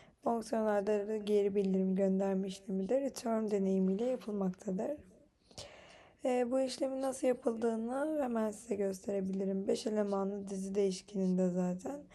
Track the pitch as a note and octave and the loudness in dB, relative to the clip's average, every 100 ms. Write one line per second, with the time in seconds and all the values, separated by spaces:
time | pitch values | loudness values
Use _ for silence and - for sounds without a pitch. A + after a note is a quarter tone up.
0 | - _ - A#3 G#3+ A3+ A3 G#3 G3+ G#3+ | -16 _ -4 -2 -2 0 2 2 2 0
1 | G3+ A3 G3+ G#3 G3+ G3+ G3 F#3+ F#3+ F#3+ | 0 -4 2 4 4 2 2 4 4 4
2 | G3 F#3+ G3 F#3+ G3 F#3+ - F#3+ F#3+ B3+ | 4 4 2 0 -2 -6 -6 -4 0 2
3 | C#4 G3 A#3+ A3 A3 G3+ F#3+ F#3+ F#3 G3 | 0 -2 -2 0 2 2 2 4 4 2
4 | A#3+ B3+ - G#3 F#3+ F3+ - F#3 A#3+ D4 | 0 -2 -4 -2 -2 -2 -4 -4 -4 -6
5 | - - - _ _ - - - - - | -10 -20 -20 _ _ -18 -18 -18 -20 -20
6 | - _ C4+ B3 A#3+ C4 C4 B3+ C#4 C4 | -20 _ -2 0 0 0 0 -2 -4 -2
7 | C4+ C4 C4 B3 - A3+ A3+ A3+ A3+ C4 | -4 0 0 2 0 0 0 0 -2 -2
8 | D4+ D#4 C4 A#3 A3 G#3+ - G3+ G3 F#3+ | -2 0 0 0 -2 -4 -6 -2 -2 -2
9 | - G3+ F#3+ F#3+ G3 F#3+ G3 A#3 - G#3+ | -4 -2 -2 -2 -2 0 0 0 0 0
10 | G3+ G3 G3 G3+ G3 G3 F#3+ G3 G3 F#3 | 0 0 -2 -4 -6 -6 -4 0 0 0
11 | - G3+ F#3 F#3 F#3 F3+ F3+ F3+ C4+ C#4+ | -6 -2 2 4 2 2 0 -2 -6 -8
12 | D4 | -12